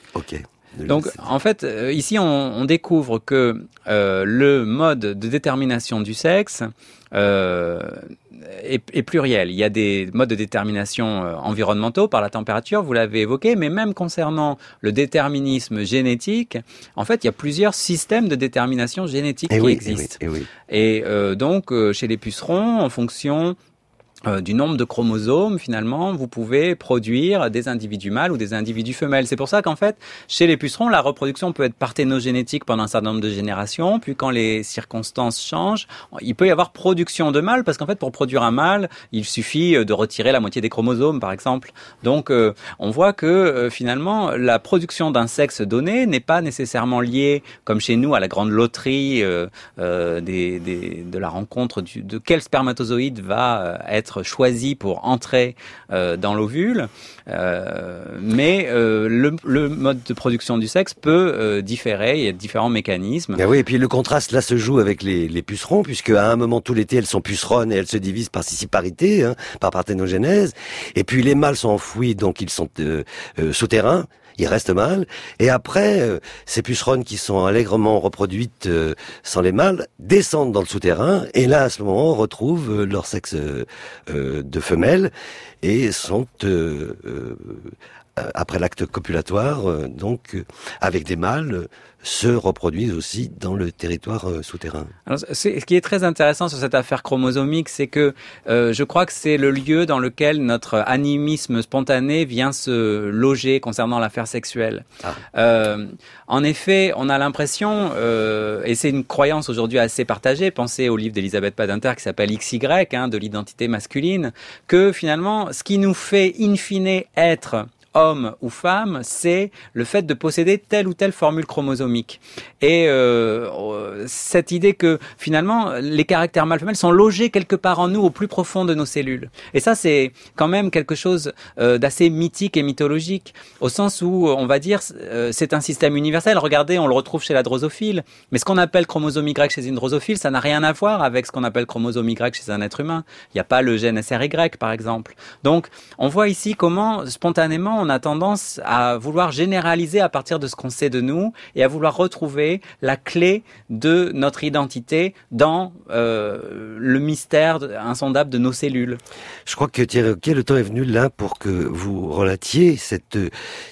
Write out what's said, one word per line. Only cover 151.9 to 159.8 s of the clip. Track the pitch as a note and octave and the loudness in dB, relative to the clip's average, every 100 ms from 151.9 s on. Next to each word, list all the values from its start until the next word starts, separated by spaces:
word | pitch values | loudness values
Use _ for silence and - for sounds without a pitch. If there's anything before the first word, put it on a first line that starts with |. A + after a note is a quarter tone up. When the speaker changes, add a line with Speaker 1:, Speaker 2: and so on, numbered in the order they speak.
| D3 | 2
Speaker 2:
retrouver | F#3 - D#3 C#3 D3+ F#3+ - - | 0 -2 -6 0 0 -2 -6 -6
la | C3 C3+ | -2 -2
clé | - E3+ F3 G#3 - - - | -2 2 2 2 -2 -20 -12
de | A2 D3 F3 F3 | -2 2 4 2
notre | C#3 C#3 - | 0 -2 -2
identité | D3+ D3 C#3 B2 A#2 D#3+ F#3 - - | -4 -2 -2 -6 -2 0 0 -4 -6
dans, | A#2 D#3 E3+ F#3 F3 - | 2 4 4 -4 -10 -6
euh, | A#2 A#2 A2+ G#2 G2 - G2+ G#2+ A2 | -2 0 0 -2 -6 -10 -12 -12 -4
le | B2+ C3 | 2 2
mystère | D3+ D3+ - D3+ D#3+ D#3+ | 2 -4 0 2 4 2
de-, | C#3 G#2+ | -4 -8
insondable | A2+ B2 C#3 C3+ C#3+ | -6 -4 0 0 0
de | B2 | 2
nos | B2+ | 0
cellules. | B2+ D3 B2+ B2 A#2+ - - - - - | 0 -2 -2 -4 -6 -12 -20 -18 -16 -8
Speaker 1:
Je | - | -2
crois | C#3+ | -2
que | - | 0